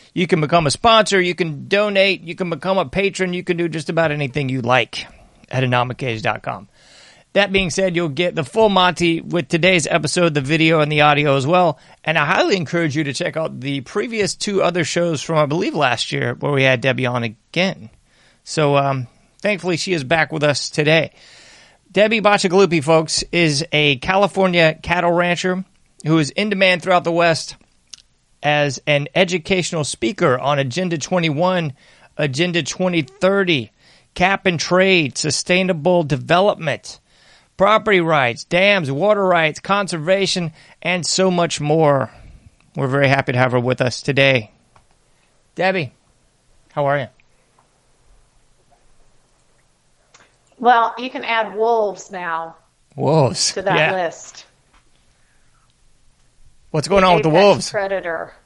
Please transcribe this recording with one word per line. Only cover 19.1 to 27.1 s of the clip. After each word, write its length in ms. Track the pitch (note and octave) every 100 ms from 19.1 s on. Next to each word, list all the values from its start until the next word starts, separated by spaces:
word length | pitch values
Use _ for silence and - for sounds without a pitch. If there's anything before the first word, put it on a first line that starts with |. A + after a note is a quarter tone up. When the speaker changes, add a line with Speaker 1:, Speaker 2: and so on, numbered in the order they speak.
| _ _ _
Speaker 1:
thankfully, 380 | G3+ G3 F3+ D#3+
she 160 | -
is 100 | E3+
back 280 | B2+ E3 D#3
with 100 | D#3+
us 300 | D3 C3+ -
today. 400 | - D3 D#3+ D3 - - - - - - _ _
Debbie 300 | - A3 A3+
Bacigalupi, 640 | G3+ G3+ F#3+ F#3 F#3+ E3
folks, 400 | C#3 D#3+ D#3+ - -
is 320 | F3 E3 C#3+ D#3+
a 260 | D3+ D3 C3
California 800 | F3+ F#3+ G3+ F#3+ F#3+ F3 D#3+ D#3
cattle 300 | - F3 E3+
rancher 520 | F3 F3 F3 F#3 F#3 F#3+ _ _ - D3
who 100 | D#3+
is 140 | C#3+
in 180 | - G#3+
demand 320 | G3 F#3+ F3+
throughout 220 | F3+ F3+
the 80 | F3